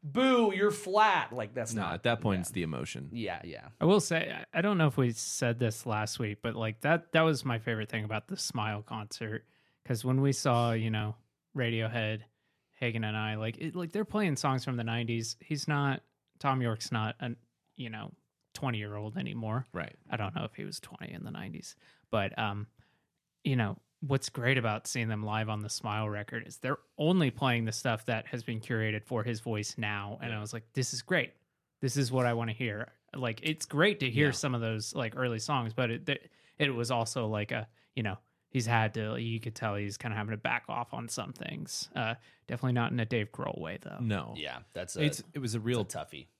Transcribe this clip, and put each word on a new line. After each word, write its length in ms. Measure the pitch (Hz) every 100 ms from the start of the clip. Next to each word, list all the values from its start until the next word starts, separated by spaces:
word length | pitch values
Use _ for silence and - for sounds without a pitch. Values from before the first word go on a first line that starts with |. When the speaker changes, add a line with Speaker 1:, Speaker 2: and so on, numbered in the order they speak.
Speaker 1:
"Boo, 480 | 151 139 262 254 220
you're 160 | 190 208
flat." 600 | 202 - 202 214 180 123
Like, 200 | 123 104
that's 220 | 123 110
Speaker 2:
No, 80 | 113
Speaker 1:
not, 120 | 90
Speaker 2:
at 80 | 80
that 160 | 120 117
point, 180 | 110 95
Speaker 1:
yeah. 20 |
Speaker 2:
it's 80 | 87
the 120 | 95
emotion. 460 | 82 67 64 60 69
Speaker 1:
Yeah, 300 | 107 101 87
yeah. 240 | 87 65 - -
Speaker 3:
I 60 | 156
will 120 | 202
say, 340 | - 165 - - -
I, 40 | -
I 20 |
don't 160 | 196 196
know 80 | 156
if 100 | 131
we 140 | 123
said 480 | 113 - - 123 117
this 260 | 120 107
last 360 | - 107 107 -
week, 180 | 113 104
but, 120 | 117
like, 260 | 113 110 110
that, 280 | 143 165 165
that 120 | 160
was 220 | 160 143
my 140 | 135 117
favorite 300 | 113 113 107
thing 160 | 113
about 240 | 107 110 -
the 80 | 190
Smile 460 | - - 107 104
concert. 640 | 104 113 104 - 110 110 _ _ _ _
'Cause 200 | - 117
when 160 | 123 131
we 100 | 139
saw, 400 | 135 143 120 120
you 180 | 113 113
know, 260 | 110 107 107 _ _ _ 135
Radiohead, 640 | 120 113 110 113 107 110 - _ _ _ _ _
Hagen 240 | 120 113
and 140 | 110 107
I, 180 | 107
like, 240 | 107 110 117
it, 160 | 160
like, 160 | 175 170
they're 140 | 202
playing 320 | 208 208 196 139
songs 280 | 147 131
from 120 | - 123
the 80 |
nineties. 500 | 113 117 117 117 113 -
He's 260 | - 147 147
not, 360 | 147 143 135 _ _ _ _
Tom 240 | 139 131
York's 300 | 120 110 -
not 240 | 113 110 -
an, 160 | 123 117 _ _ _ -
you 140 | 123
know, 220 | 110 107 - _ _ _
twenty-year-old 600 | - 135 113 104 104 107 117
anymore. 500 | - - 110 113 131
Speaker 2:
Right. 240 | 90 80 - -
Speaker 3:
I 60 | 107
don't 180 | 98 -
know 80 |
if 100 | -
he 100 | -
was 140 | - -
twenty 340 | - - -
in 120 | -
the 60 | -
nineties. 440 | - 98 - - - _ _ _
But, 280 | 110 98 -
um, 280 | 110 104 107 _ - _ _ _ _ _
you 120 | 131 131
know, 220 | 104 - _ _
what's 280 | 143 135 -
great 300 | - 120 131
about 280 | 113 107 -
seeing 220 | 127 113
them 160 | 107
live 240 | 107 107 110
on 120 | 107
the 80 | 107
Smile 400 | - 113 104 107
record 380 | 104 104 117 -
is 120 | -
they're 200 | 131 143 _ -
only 320 | 151 185 143
playing 340 | - 139 120
the 80 | 113
stuff 320 | 110 127 110 -
that 200 | 113 -
has 140 | 123
been 160 | 113 113
curated 440 | 113 113 110 107
for 180 | - 117
his 160 | 107 110
voice 340 | 117 107 104 -
now. 420 | 107 104 101 113
And 80 | 120
Speaker 2:
Yeah. 80 | 110
Speaker 3:
I 20 |
was 120 | 107
like, 120 | 117 -
"This 200 | - 123
is 80 | 123
great. 300 | - 180 127 _ _ _ _ _
This 160 | 135 139
is 160 | 127
what 140 | 131 123
I 80 |
wanna 180 | 117 117
hear." 400 | 110 120 104 123 _ _
Like, 260 | 135 127 107
it's 240 | 160 156 -
great 340 | 147 190 208
to 100 | 131
hear 160 | 117 147
Speaker 2:
Yeah. 60 |
Speaker 3:
some 220 | - 143
of 60 | 120
those, 340 | 113 110 107
like, 200 | - 117 120
early 220 | 127 113
songs, 320 | 110 143 117
but 160 | 110 123
it, 160 | 117 -
th-, 240 | 143 - _ _ _
it 120 | 143
was 200 | 120 117
also 360 | 120 113 - 110
like 240 | 107 104
a, 140 | 120 107 _ _ -
you 60 |
know, 160 | 107 98 _ _ _
he's 160 | 135 110
had 280 | 117 110
to, 220 | 113 107 120
you 200 | 117 113
could 140 | 113
tell 200 | 110 113
he's 240 | 101 101 98
kinda 180 | 120 107
having 140 | 104
to 60 | 107
back 280 | - 120 -
off 260 | 127 120
on 140 | 120 117
some 240 | - -
things. 560 | - - - - - -
Uh, 200 | 143 113 117 - _ -
definitely 260 | 123 131
not 180 | 123 117
in 80 | 120
a 40 | 113
Dave 240 | 120 107
Grohl 260 | - - -
way, 180 | 80 90
though. 180 | - -
Speaker 2:
No. 320 | 117 101 58 65
Speaker 1:
Yeah, 240 | 73 62 -
that's 220 | - 90 -
a, 60 |
Speaker 2:
It's, 200 | 151 143 -
it 40 | 143
was 140 | 127
a 60 | 113
real, 200 | 110 123
Speaker 1:
it's 120 | 101
a 40 | 80
toughie. 280 | 73 73 65